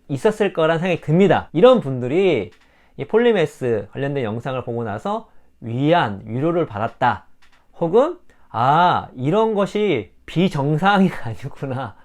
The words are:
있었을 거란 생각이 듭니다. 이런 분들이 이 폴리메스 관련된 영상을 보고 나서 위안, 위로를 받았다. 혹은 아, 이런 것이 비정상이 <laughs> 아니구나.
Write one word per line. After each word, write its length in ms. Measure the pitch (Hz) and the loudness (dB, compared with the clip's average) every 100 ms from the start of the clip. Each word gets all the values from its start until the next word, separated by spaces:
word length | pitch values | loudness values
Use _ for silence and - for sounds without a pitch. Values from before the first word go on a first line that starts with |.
| - | -8
있었을 440 | 135 220 214 196 | -2 0 2 0
거란 260 | 170 160 165 | 2 0 0
생각이 220 | 185 170 | -2 -2
듭니다. 480 | - 165 196 117 - | 2 4 6 4 0
이런 280 | 151 240 240 | 4 6 6
분들이 720 | 135 127 123 165 196 131 87 _ _ _ _ - | 0 -4 -2 0 2 0 -4 _ _ _ _ -14
이 80 | |
폴리메스 840 | 139 220 240 208 156 - 127 110 101 | -2 2 4 2 0 -2 -2 -2 -4
관련된 320 | 127 139 139 | -8 -4 -4
영상을 380 | 113 113 139 131 | -4 -6 -6 -6
보고 200 | 123 117 | -6 -6
나서 440 | 113 104 202 214 - - - - | -6 -6 -6 -6 -10 -20 -20 -16
위안, 640 | 117 120 143 170 127 98 | -8 -2 2 2 2 -6
위로를 420 | 107 117 160 175 151 | -8 -4 -2 -2 -4
받았다. 600 | 104 117 - 123 101 - - - _ _ - | -4 -6 0 0 0 -8 -20 -20 _ _ -6
혹은 400 | 170 208 302 349 - _ _ | 0 2 2 -2 -18 _ _
아, 580 | 110 127 156 180 117 90 - | -2 2 4 2 0 -4 -6
이런 380 | 131 202 226 | -2 0 0
것이 580 | 202 190 208 208 131 98 _ - | 0 -2 -2 0 -2 -4 _ -6
비정상이 840 | 156 190 147 139 151 190 202 190 | 0 0 0 -2 0 2 4 2
<laughs> 120 | - | 0
아니구나. 720 | 117 107 139 - 139 127 120 - | -8 -8 -12 -10 -8 -8 -8 -14